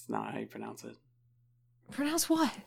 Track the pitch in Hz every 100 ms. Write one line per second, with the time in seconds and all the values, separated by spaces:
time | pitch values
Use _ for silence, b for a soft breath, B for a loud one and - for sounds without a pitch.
0 | - 110 107 104 107 113 110 113 113 113
1 | _ _ _ _ _ _ _ _ - -
2 | 285 320 - 320 294 -